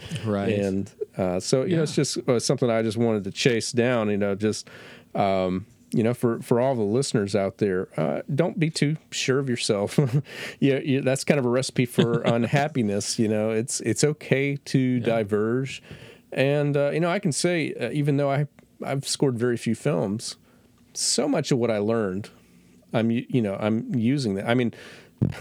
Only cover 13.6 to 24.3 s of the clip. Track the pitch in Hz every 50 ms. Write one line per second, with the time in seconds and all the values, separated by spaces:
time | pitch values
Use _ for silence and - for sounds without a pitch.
13.6 | 117 - - - - 120 127 - 151 147 151 - - - 139 135 139 143 143 139
14.6 | - - - 135 131 127 127 123 113 117 113 113 107 98 107 104 107 113 120 131
15.6 | 135 131 - - - - - - - - - - _ - - - 131 139 147 147
16.6 | 147 147 143 143 143 143 147 156 170 170 175 208 - 170 131 - - 175 180 165
17.6 | 139 127 - - 127 113 - 151 143 151 139 139 143 139 139 143 147 - _ -
18.6 | - _ _ - - 120 135 139 - - - - 147 135 123 110 120 123 117 113
19.6 | - 120 110 - - 143 160 160 131 98 104 110 - - - - _ _ _ _
20.6 | _ _ _ _ _ _ - - - - - - 269 294 269 165 139 - 151 117
21.6 | 120 113 110 104 104 107 113 117 107 95 92 98 110 - - - - _ - -
22.6 | _ _ - - - - - 117 110 113 117 123 - - - 123 110 98 98 -
23.6 | 107 107 110 113 - 262 175 120 107 120 139 147 127 104